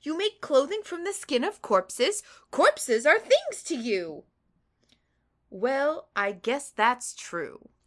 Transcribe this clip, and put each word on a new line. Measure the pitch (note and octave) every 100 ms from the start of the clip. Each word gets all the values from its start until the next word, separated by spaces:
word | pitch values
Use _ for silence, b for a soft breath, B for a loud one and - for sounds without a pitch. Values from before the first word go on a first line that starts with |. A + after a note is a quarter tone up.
You | D4 E4
make | G#4 -
clothing | - C#4 C#4+ G#4+
from | - E4+
the | F4+
skin | G4 - B3
of | D#4+ G#4
corpses. | - F#3+ F#3 - C4+ G#4 B B B
Corpses | - G#4 D5+ - A3+ C4+
are | G#4+
things | - D5 F5+ G#4+
to | - C#4+
you." | A#3 F#3+ E3+ D3 - _ _ _ _ _ _ _ _ _ _ _ _
Well, | F#3+ A#3+ C4+ C#4+ D#4 -
I | - G3+
guess | F#3 - C#4 -
that's | - A3 B3 -
true. | - - E3+ D3 - - _